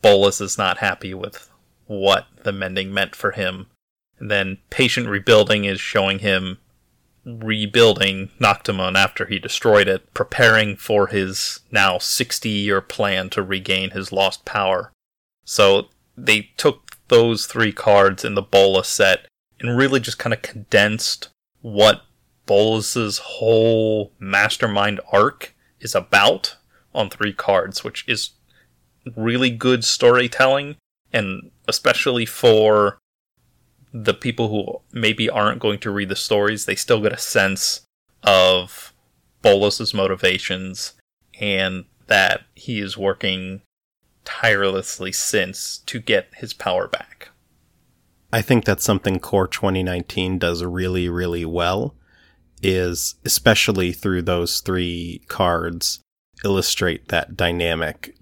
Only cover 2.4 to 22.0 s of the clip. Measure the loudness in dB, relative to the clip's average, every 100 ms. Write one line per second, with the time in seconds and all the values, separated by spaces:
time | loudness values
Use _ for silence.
2.4 | -8 -6 -6 -6 -4 -4 -4 -4 -6 -4
3.4 | -6 -6 -14 _ _ _ _ _ -4 -2
4.4 | -2 -8 _ 0 0 0 -4 -4 4 6
5.4 | 6 2 0 -4 -2 0 0 0 0 0
6.4 | -2 -10 _ _ _ _ _ _ -18 -12
7.4 | -6 -4 -2 4 4 4 0 -2 -10 _
8.4 | 0 0 -2 -2 0 2 0 -2 -6 -6
9.4 | -6 -2 4 6 6 0 _ -6 -6 2
10.4 | 4 4 2 -4 0 2 2 0 -2 -4
11.4 | -8 -8 _ 2 2 2 -2 -4 -4 -4
12.4 | -4 -4 0 0 -2 -4 -2 -2 -4 -6
13.4 | -4 -6 -2 -2 -2 -8 -6 0 0 -2
14.4 | -8 -2 0 0 -2 _ _ _ _ _
15.4 | -12 2 4 4 0 _ _ -10 0 0
16.4 | -2 -2 -2 -2 -12 -20 _ 6 6 2
17.4 | -4 -2 -2 0 4 6 6 2 -4 -6
18.4 | 2 4 4 2 -2 0 2 2 -4 _
19.4 | _ _ -4 0 2 2 -2 -8 -6 -6
20.4 | -8 -14 0 2 2 0 -6 -6 -10 _
21.4 | _ _ -10 4 4 4